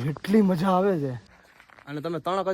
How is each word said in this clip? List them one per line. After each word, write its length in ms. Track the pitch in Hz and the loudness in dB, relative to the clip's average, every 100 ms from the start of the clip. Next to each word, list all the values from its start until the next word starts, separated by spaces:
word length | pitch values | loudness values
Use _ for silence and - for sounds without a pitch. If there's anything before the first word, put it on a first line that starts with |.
| 127 | -4
એટલી 320 | 135 - 214 196 | -6 2 4 4
મજા 240 | 180 190 180 | 2 2 2
આવે 160 | 196 180 | 2 0
છે. 80 | 139 120 - - _ - - - - | -2 -6 -14 -20 _ -20 -20 -20 -14
અને 120 | 147 | -10
તમે 180 | 156 165 170 | -6 -6 -4
ત્રણેક 220 | 190 185 | -2 -2